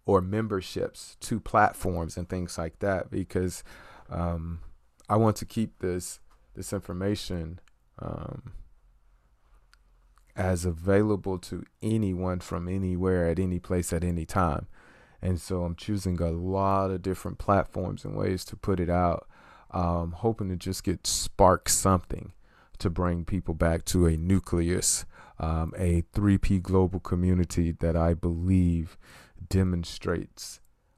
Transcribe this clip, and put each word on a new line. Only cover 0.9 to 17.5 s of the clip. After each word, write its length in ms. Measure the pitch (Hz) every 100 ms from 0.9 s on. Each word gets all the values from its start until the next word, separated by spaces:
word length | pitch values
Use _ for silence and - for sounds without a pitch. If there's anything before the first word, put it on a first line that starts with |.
| - - -
to 180 | - 117
platforms 800 | - 110 101 - 90 85 85 -
and 120 | 85
things 300 | 92 87 -
like 220 | 82 -
that, 300 | 101 92 -
because, 520 | 98 90 92 90 - - - - - -
um, 500 | 85 85 85 82 85 - - _ _ -
I 80 | 107
want 200 | 110 104
to 80 |
keep 340 | 107 - 110 -
this, 400 | 95 90 - - - - _
this 180 | - -
information, 880 | 101 - 90 98 104 - 90 80 90 - _ _ -
um, 540 | - - - - - - - - _ _ _ _ _ _ _ _ _ _ _ _ _ _ _
as 300 | - 92 90
available 760 | 90 80 90 98 107 101 98 92
to 240 | - 87 - _
anyone 600 | 107 113 101 90 92 90
from 260 | - 87 87
anywhere 640 | 95 92 90 92 90 82
at 100 | 82
any 220 | 92 90
place 320 | - 90 87
at 100 | 85
any 220 | 87 85
time. 420 | 80 98 87 71 - - - - - -
And 180 | 92 90
so 220 | - 92
I'm 140 | 87 87
choosing 440 | - 104 92 87
a 100 | 85
lot 600 | 82 90 95 98 98 95
of 120 | 92
different 360 | 95 90 90 -
platforms 680 | -